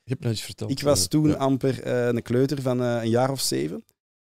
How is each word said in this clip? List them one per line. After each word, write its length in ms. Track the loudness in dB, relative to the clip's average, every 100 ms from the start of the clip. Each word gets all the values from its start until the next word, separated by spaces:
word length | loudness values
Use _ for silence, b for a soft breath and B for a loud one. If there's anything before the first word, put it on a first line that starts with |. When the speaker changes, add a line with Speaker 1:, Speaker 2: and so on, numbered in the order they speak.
Speaker 1:
je 80 | -8
hebt 100 | -6
mij 100 | -4
eens 120 | -4
verteld, 280 | -6 -8 -6
Speaker 2:
Ik 100 | -2
was 180 | 2 2
Speaker 1:
eh, 40 | 2
Speaker 2:
toen 220 | 2 2
Speaker 1:
ja. 60 |
Speaker 2:
amper, 480 | 2 2 2 0 -2
eh, 240 | -2 0 0
een 160 | 0
kleuter 400 | 0 2 2 0
van, 200 | -2 0
eh, 160 | 0 0
een 60 | 2
jaar 200 | 2 2
of 100 | 0
zeven. 440 | -2 -2 -2 -6 -14 _ _ _